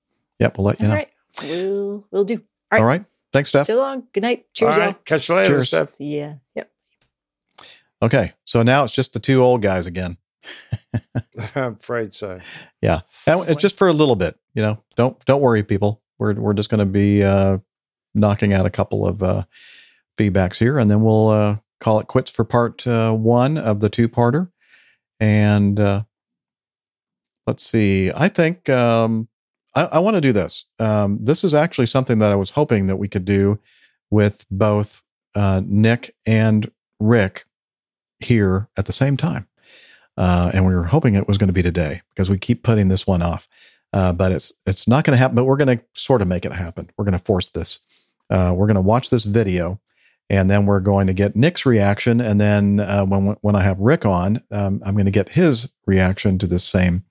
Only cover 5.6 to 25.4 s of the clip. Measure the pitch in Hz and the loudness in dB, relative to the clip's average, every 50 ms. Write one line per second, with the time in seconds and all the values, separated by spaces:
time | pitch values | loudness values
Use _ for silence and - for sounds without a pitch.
5.6 | 127 - 165 160 151 - - - 139 147 147 147 147 151 151 139 _ _ - 233 | 0 0 -2 -2 -2 -4 -8 -12 -12 -10 -8 -8 -10 -12 -14 -20 _ _ -14 -14
6.6 | - - _ _ _ _ _ _ _ _ _ _ _ _ _ _ _ _ _ - | -14 -14 _ _ _ _ _ _ _ _ _ _ _ _ _ _ _ _ _ -20
7.6 | - - - _ _ _ _ _ 113 117 143 127 92 - - _ _ - - 117 | -20 -20 -20 _ _ _ _ _ -2 0 0 0 0 -2 -6 _ _ -2 0 2
8.6 | 117 123 131 143 135 110 - 135 127 - - 110 - 139 135 127 123 123 123 117 | 2 4 2 2 0 0 -2 -4 -4 -4 -8 -6 -2 0 2 4 4 4 2 2
9.6 | 104 98 95 92 85 90 87 92 92 87 90 - _ _ _ _ _ - - - | 0 -2 -2 -2 -4 -6 -8 -8 -8 -8 -10 -14 _ _ _ _ _ -20 -20 -20
10.6 | - _ - - _ _ - 113 - _ - 117 - _ _ 117 123 - - 139 | -14 _ -12 -12 _ _ -8 -8 -8 _ -10 -10 -10 _ _ -14 -14 -8 -6 -6
11.6 | 131 120 107 - - - 120 117 110 95 - - 107 95 92 92 90 - - - | -6 -6 -8 -12 -10 -8 -6 -6 -6 -8 -10 -14 -14 -14 -14 -16 -18 -20 -20 -20
12.6 | - - _ _ - - 82 82 - _ - - - 151 165 185 175 170 156 156 | -20 -20 _ _ -2 0 0 -2 -4 _ -20 -6 -2 0 0 0 0 -2 -2 0
13.6 | 202 190 - - 196 180 156 151 151 135 113 92 - 78 - _ _ _ - 110 | 0 -2 0 0 2 2 2 2 2 2 2 0 -2 -4 -6 _ _ _ -4 -2
14.6 | 107 107 107 - _ _ _ - 120 127 - _ _ - 135 143 139 120 113 104 | -2 -2 -2 -6 _ _ _ -2 0 0 -2 _ _ 0 2 2 2 2 2 2
15.6 | 101 - 104 95 104 104 110 - _ _ _ - 110 107 101 110 107 104 104 101 | 0 -2 -2 0 0 -2 -2 -4 _ _ _ -6 -4 -4 -4 -2 -2 -2 -2 -2
16.6 | 104 - 117 107 104 95 98 101 101 101 104 101 98 98 98 98 98 98 95 95 | -2 -2 0 0 0 0 2 2 2 2 4 4 4 4 2 2 2 2 0 -2
17.6 | - _ _ _ _ _ _ _ _ _ - 104 104 101 101 - 107 101 98 95 | -6 _ _ _ _ _ _ _ _ _ 0 0 2 2 2 0 0 0 2 2
18.6 | 95 101 - - 95 - 101 101 101 95 90 98 95 92 101 98 95 - _ _ | 0 0 -2 -2 -4 -2 -4 -2 -2 -4 -2 -2 -2 -2 -2 -4 -6 -8 _ _
19.6 | - - - - - _ _ _ _ _ _ - 107 101 90 98 92 90 - - | -20 -20 -20 -20 -20 _ _ _ _ _ _ -2 -2 0 2 0 0 0 0 0
20.6 | 113 123 151 139 110 104 104 107 110 110 110 107 110 110 107 107 104 104 104 107 | 0 0 2 2 2 4 4 4 4 4 4 4 4 4 2 2 2 0 -2 -4
21.6 | - _ _ - - 113 107 107 - - - 131 - - - - 110 - - 120 | -8 _ _ -4 0 0 0 0 0 -2 -2 -2 -2 -2 -4 -4 -2 0 0 0
22.6 | 117 107 - - - 123 117 113 113 113 110 110 110 117 120 120 127 143 160 151 | 0 0 -4 -6 -4 -2 0 0 0 0 0 0 2 2 2 2 2 0 -2 -2
23.6 | - 110 104 101 110 101 - - 117 113 - 123 120 120 135 165 185 - _ _ | -2 -2 -2 0 -2 -2 0 0 -2 0 0 2 2 2 2 0 -2 -6 _ _
24.6 | _ _ _ _ _ _ _ _ _ _ _ - 110 107 104 107 | _ _ _ _ _ _ _ _ _ _ _ -2 0 2 2 4